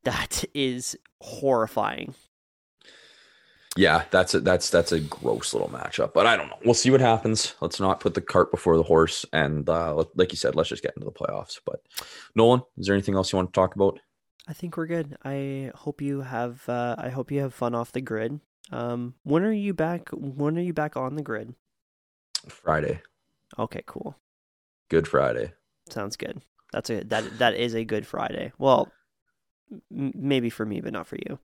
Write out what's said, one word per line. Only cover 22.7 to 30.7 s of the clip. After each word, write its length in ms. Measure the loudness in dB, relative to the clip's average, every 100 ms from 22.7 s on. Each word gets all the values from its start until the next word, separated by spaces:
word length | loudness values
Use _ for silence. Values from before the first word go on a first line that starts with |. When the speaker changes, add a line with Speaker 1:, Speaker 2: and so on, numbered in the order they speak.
| 0 0 -4 _ _ _ _ _ -8
Speaker 1:
Okay, 280 | -6 -6 -12
cool. 300 | -12 -12 -14 _ _ _ _ _ _ _
Speaker 2:
Good 180 | 2 4
Friday. 460 | 2 2 0 -6 _ _ _ -14
Speaker 1:
Sounds 280 | -10 -8 -8
good. 260 | -12 -12 _ _ _
That's 180 | -8 -6
a, 140 | -6
that, 340 | -2 -4 -4 0
that 160 | 0
is 220 | 2 -2 -2
a 80 |
Good 200 | -2 -4
Friday. 460 | -4 -6 -6 -6 -10 _
Well, 320 | 4 6 4 _ _ _ _ _ _ _ _ -20 _ -8
m-, 160 | -8 -4
maybe 340 | -2 0 0
for 160 | -4
me, 140 | -6